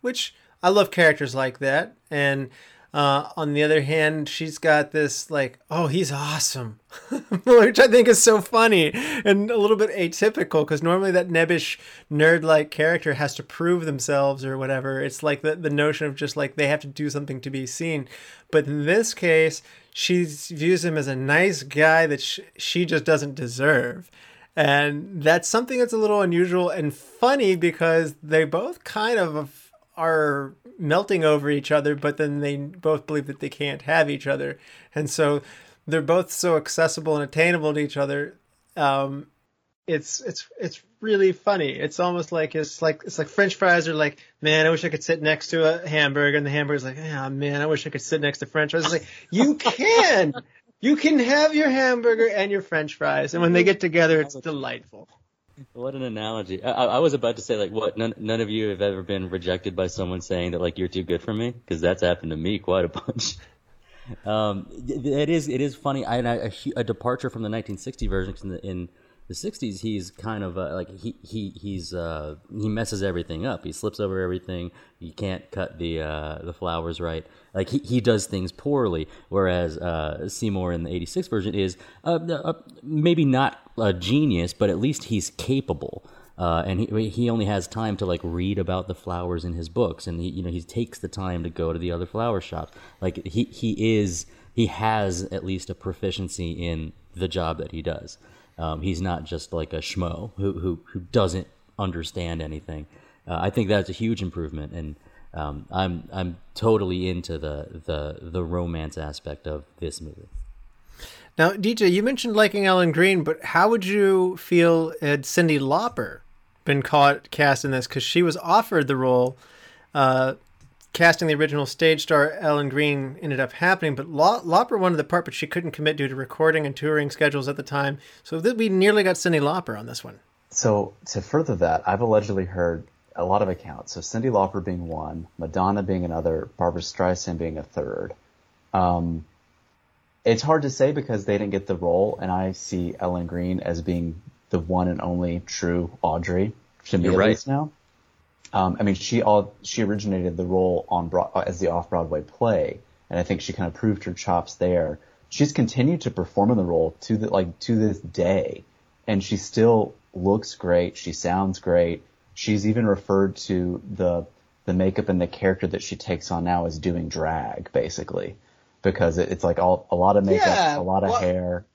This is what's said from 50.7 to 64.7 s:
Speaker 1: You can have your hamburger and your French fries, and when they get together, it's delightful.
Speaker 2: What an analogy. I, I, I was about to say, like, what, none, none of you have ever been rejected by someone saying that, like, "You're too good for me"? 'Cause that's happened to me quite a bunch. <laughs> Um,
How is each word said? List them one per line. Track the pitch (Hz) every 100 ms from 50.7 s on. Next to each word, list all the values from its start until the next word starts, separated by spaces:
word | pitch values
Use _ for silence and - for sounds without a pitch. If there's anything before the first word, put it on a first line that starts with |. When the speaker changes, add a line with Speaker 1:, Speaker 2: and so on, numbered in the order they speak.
| _
Speaker 1:
You | 233 302
can | 302 302
have | 240 285 311 302
your | 311
hamburger | 262 262 247 233 220 226
and | 202 202
your | 202
French | 190 160 151 -
fries, | 147 143 143
and | 170
when | 170
they | 175
get | 175 196
together, | 180 160 165 160
it's | 147 139
delightful. | 165 147 127 120 - 104 - _ _ _ _ _ 135
Speaker 2:
What | 120 127
an | 135
analogy. | 127 107 107 113 92 95
I, | 120
I, | - 123
I | 120
was | 160
about | 139 117 113
to |
say, | 107 113
like, | 98
what, | 107 110 -
none, | 113 110
none | 107 113
of | 110
you | 107 107
have | 95
ever | 101 95
been | 90 98 92
rejected | 92 87 92 101 92
by | 92
someone | - 92 90
saying | 85 90 87
that, | 85
like, | 87 85
"You're | 90
too | 92
good | 90 85
for | -
me"? | 107 120 120 -
'Cause | 82
that's | 87 95
happened | 87 87 80
to | 78
me | 82 107
quite | - 92 85
a |
bunch. | - - 117 - -
<laughs> | - _ _ - _ - - 120 -
Um, | 107 107 98 -